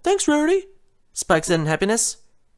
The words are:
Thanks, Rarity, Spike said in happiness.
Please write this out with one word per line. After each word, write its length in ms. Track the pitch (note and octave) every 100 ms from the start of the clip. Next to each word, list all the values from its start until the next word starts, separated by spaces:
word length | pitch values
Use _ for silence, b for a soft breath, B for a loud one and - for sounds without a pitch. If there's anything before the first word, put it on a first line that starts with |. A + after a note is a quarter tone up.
Thanks, 240 | E4+ G4 -
Rarity, 380 | D4 D#4 F#4+ F#4 - _ _ _
Spike 320 | - - E3 D#3
said 140 | E3
in 60 | D#3
happiness. 520 | D#3 G3 A3+ - - - _ _